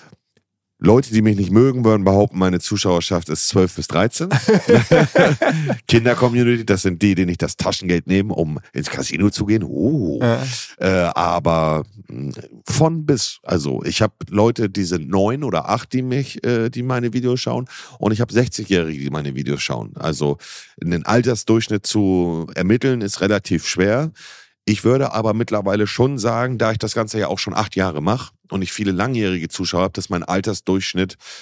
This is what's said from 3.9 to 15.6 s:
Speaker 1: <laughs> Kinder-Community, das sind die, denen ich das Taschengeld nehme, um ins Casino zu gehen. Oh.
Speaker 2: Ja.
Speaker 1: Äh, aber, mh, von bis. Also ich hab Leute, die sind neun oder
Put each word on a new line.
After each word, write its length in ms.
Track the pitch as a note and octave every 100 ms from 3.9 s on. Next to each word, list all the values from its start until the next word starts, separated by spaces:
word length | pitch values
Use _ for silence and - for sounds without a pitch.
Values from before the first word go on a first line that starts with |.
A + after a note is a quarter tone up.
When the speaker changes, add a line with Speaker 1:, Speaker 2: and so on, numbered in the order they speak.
| E2 A2 - F3+ C3+ - G#3+ - A#3+ A2+ - D3
Speaker 1:
<laughs> 800 | - - C#3+ D#4 D#3+ D3 - -
Kinder-Community, 800 | A#2 A#2+ A#2+ B2 A#2+ A#2+ A#2 G#2+
das 160 | F#2+
sind 180 | G2 E2+
die, 140 | G#2
denen 160 | F2+ F2+
ich 80 | E2+
das 180 | D2+ -
Taschengeld 500 | F#2 - F#2 F2 -
nehme, 280 | F#2+ G#2
um 260 | - D#2+ D2 -
ins 160 | C2+ -
Casino 400 | - - D#2 G2+
zu 160 | - G2+
gehen. 160 | A2
Oh. 580 | E2 C2+ G#2 D3+ F2+ D2
Speaker 2:
Ja. 220 | A#2+ A#2+ C3+ A#2+ - -
Speaker 1:
Äh, 340 | F#2+ F#2 F2
aber, 720 | - E2+ F2 D#2+ E2 D#2 D#2 D2 - -
mh, 260 | A#1+ C#2 - - - -
von 380 | - D#3+ E3 D3+
bis. 320 | B2+ - -
Also 400 | - E2+ C#2+ B1+
ich 180 | - -
hab 100 | G#2+ - -
Leute, 400 | G#2 A2+ A#2+ G#2+
die 160 | G2
sind 240 | F2+ F2 D2
neun 360 | F#2+ G2+ C3+
oder 260 | C3+ E2+